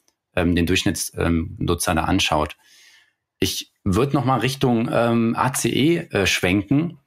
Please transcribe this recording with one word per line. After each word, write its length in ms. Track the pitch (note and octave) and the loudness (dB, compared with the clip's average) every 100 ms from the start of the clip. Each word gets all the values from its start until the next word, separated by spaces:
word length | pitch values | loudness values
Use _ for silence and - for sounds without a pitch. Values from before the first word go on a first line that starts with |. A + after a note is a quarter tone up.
| _ _ _ F2+ | _ _ _ -2
ähm, 200 | E2+ F2 | 0 2
den 100 | E2 | 2
Durchschnitts-, 460 | F#2 G2 D#2+ - - | 0 0 -4 -6 -2
ähm, 380 | E2+ E2 F2+ - | 0 0 -2 -4
Nutzer 340 | - E2+ - | -2 -2 0
da 120 | E2 E2 | 0 0
anschaut. 500 | F#2+ - G#3+ - - _ - - - _ _ _ _ | 0 0 0 -2 -6 _ -20 -20 -20 _ _ _ _
Ich 320 | - - - _ | -4 -4 -10 _
würd 300 | G2 F#2 C#3 | -2 0 2
nochmal 260 | C#3+ C3 B2+ | 0 0 0
Richtung, 500 | B2+ - C3 A#2 A#2+ | 0 0 0 0 0
ähm, 440 | A2+ A#2 A#2 A2+ A#2 | 0 2 2 0 0
A 160 | B2 | -2
C 160 | - - | -2 -2
E, 280 | - D3+ E3+ E3 | 2 2 0 -2
äh, 140 | G2+ F2+ | 0 0
schwenken. 760 | - F#2 G2+ G2+ C#3 E3+ - | 0 0 0 2 0 0 -6